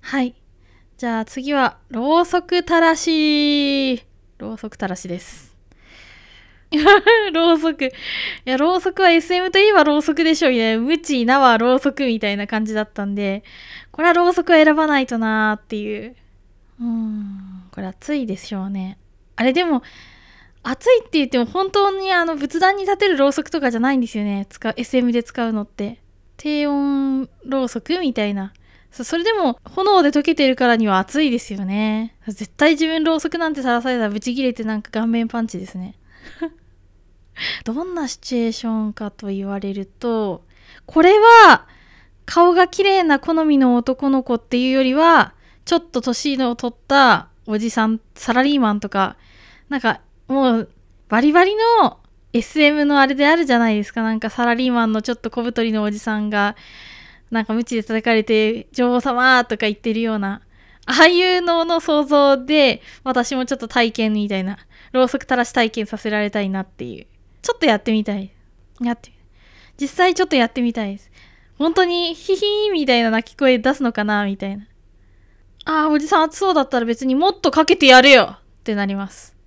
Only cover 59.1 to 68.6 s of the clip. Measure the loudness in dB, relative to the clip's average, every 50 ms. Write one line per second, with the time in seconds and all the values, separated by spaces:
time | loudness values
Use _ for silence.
59.1 | -2 2 2 4 4 4 2 0 -4 -4 -2 -4 -4 -4 -6 -4 -4 -2 -2 -4
60.1 | -4 -4 -4 -6 -8 -10 _ _ _ _ _ _ -20 _ _ -6 2 4 4 4
61.1 | 4 4 2 2 2 0 0 0 -2 -2 0 -2 -2 -2 -2 0 0 0 0 2
62.1 | 2 2 4 4 2 0 0 0 2 2 4 2 2 -2 -8 -20 -20 -12 _ -4
63.1 | -2 -2 -2 -2 -4 -6 -4 -4 -6 -6 -6 -4 -2 0 0 0 0 -2 -2 -2
64.1 | -2 -2 -2 -2 -4 -4 -4 -6 -8 -10 -16 _ -20 -20 -20 -6 0 0 0 0
65.1 | 0 -6 -4 -2 -2 -2 -2 -2 0 -2 -2 -2 -2 -6 -8 -8 -10 -10 -8 -6
66.1 | -4 -2 -4 -4 -4 -4 -4 -4 -4 -6 -8 -10 _ _ -14 -14 -14 -16 -20 _
67.1 | _ _ _ _ _ _ -6 -6 -4 0 2 0 0 0 0 -2 -2 -2 -2 -4
68.1 | -6 -8 -8 -12 _ _ _ _ _ _